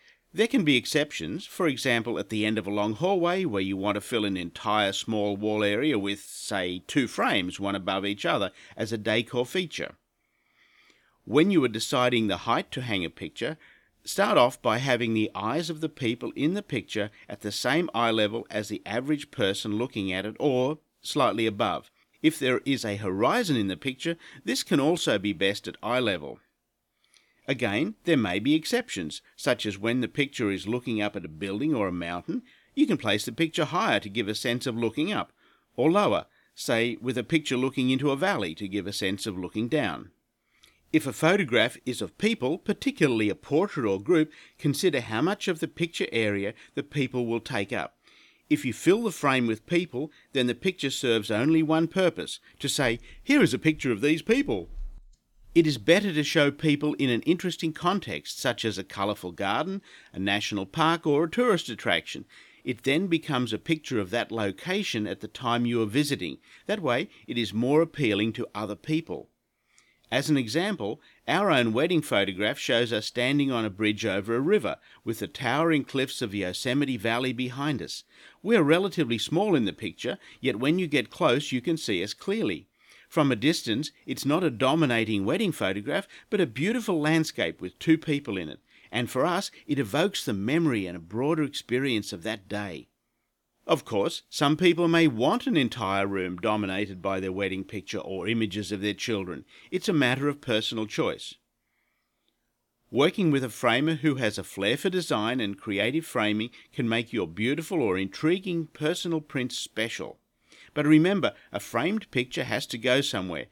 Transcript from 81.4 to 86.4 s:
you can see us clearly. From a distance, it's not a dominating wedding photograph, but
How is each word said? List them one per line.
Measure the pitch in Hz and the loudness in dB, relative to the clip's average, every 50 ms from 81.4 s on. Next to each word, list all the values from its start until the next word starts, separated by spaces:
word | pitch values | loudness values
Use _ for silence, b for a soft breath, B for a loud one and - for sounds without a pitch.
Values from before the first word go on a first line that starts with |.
| 143 - | 2 -2
you | 127 123 | -4 -2
can | - 175 165 | 0 -2 -2
see | 160 - - 101 87 | -2 -2 -2 -2 0
us | 95 104 - | -2 -4 -6
clearly. | - - 190 202 226 208 104 85 - - _ b b b b b b b b | -6 -4 -4 -2 0 -2 -2 -4 -6 -8 _ b b b b b b b b
From | - - 147 135 | 2 2 4 4
a | 123 | 4
distance, | 104 117 151 170 - - 120 107 127 156 - b b b | 4 2 2 2 2 0 -2 -2 -2 -2 -6 b b b
it's | - 123 - - | -8 -8 -4 0
not | 135 147 175 185 | 0 2 2 2
a | 151 | 0
dominating | 120 101 131 131 151 165 156 131 117 113 110 107 107 101 95 | 0 2 2 4 4 4 4 4 4 2 2 2 0 0 2
wedding | 110 156 202 226 180 | 0 0 0 0 0
photograph, | - - 107 95 95 104 104 135 - 190 - B B B B _ | 0 0 -2 -2 -2 -2 -4 -4 -4 -4 -4 B B B B _
but | 226 196 | 0 0